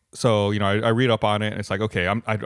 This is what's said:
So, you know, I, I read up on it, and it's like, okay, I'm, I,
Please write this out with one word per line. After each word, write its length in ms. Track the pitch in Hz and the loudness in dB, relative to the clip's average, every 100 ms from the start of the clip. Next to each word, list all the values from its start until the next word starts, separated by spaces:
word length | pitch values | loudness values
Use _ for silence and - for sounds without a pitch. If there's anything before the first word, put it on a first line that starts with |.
| _ | _
So, 380 | - 123 107 101 | -2 2 2 2
you 60 | 104 | 0
know, 60 | |
I, 140 | 98 104 | 0 2
I 80 | 113 | 2
read 220 | 113 127 | 2 2
up 120 | 110 | 2
on 200 | 110 104 | 0 0
it, 60 | 107 | -2
and 100 | 101 | -6
it's 80 | 104 | -6
like, 140 | 98 | -4
okay, 240 | 110 98 90 | -2 -2 0
I'm, 140 | 107 113 | -2 -2
I, 120 | 110 | -4